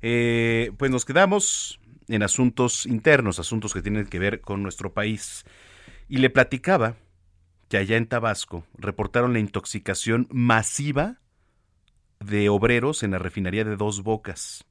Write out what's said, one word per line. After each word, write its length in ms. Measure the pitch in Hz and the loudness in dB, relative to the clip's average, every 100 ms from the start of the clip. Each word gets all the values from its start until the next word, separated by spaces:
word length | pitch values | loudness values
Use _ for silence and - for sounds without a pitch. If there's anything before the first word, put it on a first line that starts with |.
eh, 680 | 117 120 117 117 117 113 117 98 | 2 2 2 2 2 2 -2 -2
pues 100 | 135 | 0
nos 120 | 127 | 0
quedamos 760 | - 139 190 202 - - - - - - - | 2 4 4 4 0 -2 -8 -14 -20 -20 -4
en 160 | 110 | 0
asuntos 640 | 101 - 127 113 123 - - | 0 2 2 2 0 0 -2
internos, 540 | 117 160 143 110 85 | 0 4 4 4 -2
asuntos 340 | - 113 107 | -4 -4 -4
que 80 | 95 | -6
tienen 240 | 87 104 101 | -4 -4 -4
que 140 | 90 | -2
ver 200 | 98 113 | -2 -4
con 220 | - 101 | -8 -6
nuestro 300 | 98 - 95 | -6 -8 -8
país. 520 | 98 107 107 - - - - - - - - - | -4 -4 -4 -8 -14 -20 -20 -20 -20 -20 -20 -6
Y 100 | 131 | 2
le 120 | 131 | 4
platicaba 640 | 131 127 131 - 190 113 117 _ _ _ _ _ _ _ | 6 2 2 2 2 2 -2 _ _ _ _ _ _ _
que 100 | 104 | -2
allá 180 | 98 113 | 2 0
en 100 | 117 | 2
Tabasco 560 | 120 113 101 - 87 - - | -2 -2 -4 -6 -12 -14 -10
reportaron 540 | 101 - 104 120 123 | -8 -4 -2 0 2
la 80 | 117 | 2
intoxicación 880 | 104 104 - 104 - 95 113 117 123 | 0 -4 -8 -10 -6 -4 0 0 0
masiva 840 | 127 120 113 110 - 143 139 185 247 _ _ _ _ _ _ _ _ _ _ | 0 4 4 2 -4 -4 -2 -4 -6 _ _ _ _ _ _ _ _ _ _
de 280 | 101 104 104 | -4 0 2
obreros 520 | 104 113 120 127 151 | 4 4 2 0 -2
en 80 | 104 | -2
la 80 | 92 | -2
refinería 460 | 90 104 92 101 | -4 -4 -2 -2
de 100 | 107 | -2
Dos 300 | 101 104 101 | -2 -4 -4
Bocas 600 | 98 110 101 92 - - - | -4 -4 -4 -12 -12 -14 -20